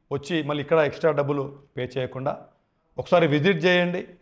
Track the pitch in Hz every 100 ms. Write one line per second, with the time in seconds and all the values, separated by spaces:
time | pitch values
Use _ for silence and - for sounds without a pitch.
0 | - 139 143 165 147 147 143 160 143 -
1 | 165 143 139 143 135 - _ - 123 135
2 | 127 131 139 - - _ _ _ _ -
3 | - 175 165 147 175 170 180 180 175 180
4 | - -